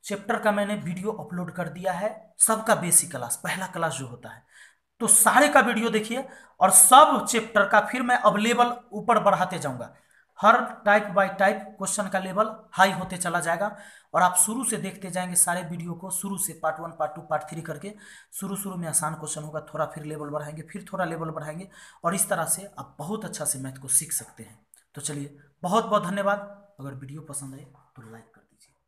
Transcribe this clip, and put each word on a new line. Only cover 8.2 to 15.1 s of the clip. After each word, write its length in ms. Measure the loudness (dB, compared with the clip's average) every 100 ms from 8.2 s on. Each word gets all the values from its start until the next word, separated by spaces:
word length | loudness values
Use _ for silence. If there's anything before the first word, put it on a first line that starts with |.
| 4 4 2 4 2 0 -10
ऊपर 260 | -8 2 4
बढ़ाते 400 | 4 2 0 -2
जाऊंगा। 360 | -6 -8 -12 -16 _ _ _ 2
हर 120 | 6 6 2 -2 4
type 220 | 4 4
by 180 | 2 0
type 320 | 4 2 2
question 480 | -8 -8 -6 -4 -2
का 100 | -4
level 380 | -4 -2 -2 -4 -12
हाई 200 | 4 4
होते 240 | 4 -8 -6
चला 240 | -4 -2
जाएगा, 360 | -2 -2 -2 -6 -20 -20 _
और 80 | 2
आप 120 | 2
शुरू 300 | 4 0 0
से 120 | -4 -4
देखते 340 | -6 -8 -8